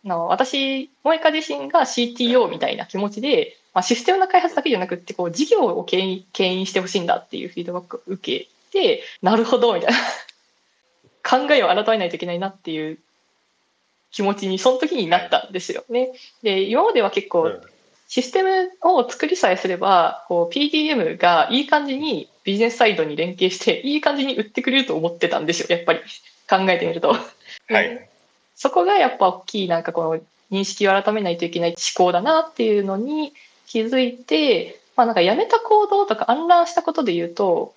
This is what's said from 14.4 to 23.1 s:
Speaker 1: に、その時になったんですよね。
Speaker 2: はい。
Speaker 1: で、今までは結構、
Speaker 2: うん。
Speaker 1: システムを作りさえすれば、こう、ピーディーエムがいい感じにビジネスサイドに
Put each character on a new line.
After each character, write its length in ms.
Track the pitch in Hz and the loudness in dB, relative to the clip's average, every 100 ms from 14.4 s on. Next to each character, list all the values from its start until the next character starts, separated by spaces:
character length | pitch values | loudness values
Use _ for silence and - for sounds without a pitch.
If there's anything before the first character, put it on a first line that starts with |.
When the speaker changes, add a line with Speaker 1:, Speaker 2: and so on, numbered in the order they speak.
| 196 | -4
Speaker 1:
に、 120 | 190 | 2
そ 120 | 254 | 2
の 60 | 254 | 2
時 180 | 311 294 | 0 -2
に 120 | 170 | 0
な 100 | 175 | 0
っ 120 | 180 | 2
た 180 | - - | -2 -2
ん 40 | |
で 80 | 190 | -10
す 120 | - | -8
よ 120 | - - | -10 -4
ね。 100 | 240 | -2
Speaker 2:
は 60 | 254 | -2
い。 40 | 254 - _ | -6 -20 _
Speaker 1:
で、 180 | 220 190 | -2 0
今 200 | 196 247 | 0 2
ま 100 | 427 | 2
で 80 | 339 | 2
は 100 | 196 | 0
結 180 | 208 - | -2 0
構、 140 | 175 | 0
Speaker 2:
う 40 | 160 | 0
ん。 120 | - - _ _ _ _ | -4 -16 _ _ _ _
Speaker 1:
シ 160 | - | -4
ス 80 | 254 | -2
テ 100 | 381 | 0
ム 300 | 381 381 370 - | 2 0 -2 0
を 260 | 330 349 240 | 2 2 0
作 200 | - 302 | -4 -2
り 80 | 370 | 0
さ 160 | 208 | 2
え 60 | 185 | 2
す 100 | 185 | -2
れ 100 | 180 | -2
ば、 480 | 185 185 160 - - | 4 4 4 -2 -4
こ 200 | 170 170 | -2 0
う、 40 | |
ピ 80 | 277 | 0
ー 100 | 294 | 0
デ 60 | 311 | 0
ィ 80 | 302 | 0
ー 40 | |
エ 40 | 277 | 0
ム 220 | 160 - | -2 2
が 300 | 175 170 - | 4 4 2
い 100 | 247 | 0
い 60 | 277 | 2
感 180 | 302 285 | 0 0
じ 120 | 262 | -4
に 300 | 302 190 - _ | -4 -6 -8 _
ビ 140 | - 196 | -6 0
ジ 60 | |
ネ 80 | 233 | 0
ス 60 | 233 | 2
サ 100 | 226 | 2
イ 80 | 175 | 2
ド 80 | |
に 120 | 156 | -2